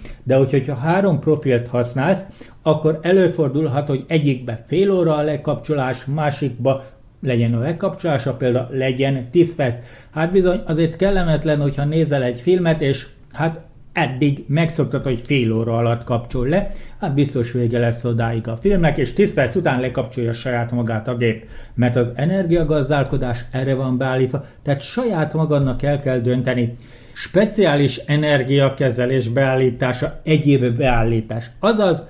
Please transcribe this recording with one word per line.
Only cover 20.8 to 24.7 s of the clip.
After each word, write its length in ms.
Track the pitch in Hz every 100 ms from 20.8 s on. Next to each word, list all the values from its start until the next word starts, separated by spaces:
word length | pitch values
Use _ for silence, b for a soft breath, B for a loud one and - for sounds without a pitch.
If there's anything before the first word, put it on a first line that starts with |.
| 113 113 110
a 100 | 120
gép, 280 | 120 110 - B B
mert 220 | - 123 117
az 160 | 120 -
energiagazdálkodás 1300 | 151 190 175 170 151 156 135 147 139 139 127 113 -
erre 240 | 131 131 131
van 220 | 131 127
beállítva, 480 | 131 131 131 139 B B
tehát 180 | -